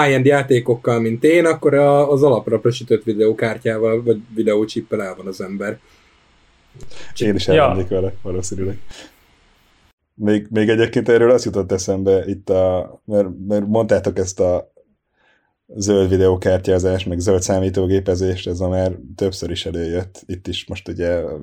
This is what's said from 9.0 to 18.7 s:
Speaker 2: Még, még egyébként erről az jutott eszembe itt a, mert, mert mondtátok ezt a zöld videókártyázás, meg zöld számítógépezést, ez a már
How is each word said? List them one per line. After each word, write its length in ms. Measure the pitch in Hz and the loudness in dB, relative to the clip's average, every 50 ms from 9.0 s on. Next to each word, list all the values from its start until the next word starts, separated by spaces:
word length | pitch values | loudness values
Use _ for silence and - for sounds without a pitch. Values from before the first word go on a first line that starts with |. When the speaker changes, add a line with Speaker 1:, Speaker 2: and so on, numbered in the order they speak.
| - - _ _ _ _ _ _ _ _ _ _ _ _ _ _ _ _ _ _ _ _ _ | -20 -20 _ _ _ _ _ _ _ _ _ _ _ _ _ _ _ _ _ _ _ _ _
Speaker 2:
Még, 320 | - 107 104 104 104 104 - | -6 0 0 0 0 0 -2
még 180 | 113 110 107 107 | 0 0 2 4
egyébként 400 | 113 110 113 113 - 131 110 123 | 4 4 2 2 2 -2 2 4
erről 220 | 117 117 117 120 | 4 6 6 6
az 140 | 127 123 - | 4 4 2
jutott 280 | 113 98 101 95 95 101 | 0 -2 -2 -2 -2 -2
eszembe 520 | 92 - - 98 95 95 98 95 95 87 | -4 -2 -2 -2 -2 2 2 2 2 2
itt 240 | 90 101 95 - - | -2 -6 -8 -4 -2
a, 500 | 98 92 92 92 92 90 80 - - - _ | 0 2 2 2 0 -2 -4 -6 -12 -20 _
mert, 240 | - 107 104 101 92 90 92 95 98 | -2 0 0 0 0 -2 -10 -6 -4
mert 180 | 104 104 104 | -2 -2 -2
mondtátok 520 | 101 107 113 113 107 107 95 95 104 90 101 | 0 0 0 2 2 2 0 0 -2 -4 -4
ezt 220 | 92 92 - - | -4 -4 -2 -2
a 320 | 95 90 90 90 - - _ _ _ _ _ _ _ _ _ _ _ _ _ _ _ _ _ _ _ | 0 0 0 -2 -4 -8 _ _ _ _ _ _ _ _ _ _ _ _ _ _ _ _ _ _ _
zöld 420 | _ - 110 98 101 104 98 95 92 | _ -10 -6 0 2 4 4 4 4
videókártyázás, 960 | 92 92 95 92 92 87 - 101 92 92 92 - 95 92 87 92 92 92 92 | 4 4 4 4 2 2 0 0 0 0 2 2 0 2 2 0 0 -2 -2
meg 140 | 92 87 87 | -4 -6 -4
zöld 240 | 90 104 98 92 90 | 0 0 0 0 2
számítógépezést, 1040 | - 98 95 95 95 92 98 92 90 95 98 95 98 92 90 95 92 92 90 - | 0 -2 0 0 -2 -2 -2 0 0 0 0 0 0 -2 0 0 -2 -2 -4 -6
ez 140 | 92 90 87 | -8 -6 -4
a 80 | 95 | -4
már 240 | 90 | -2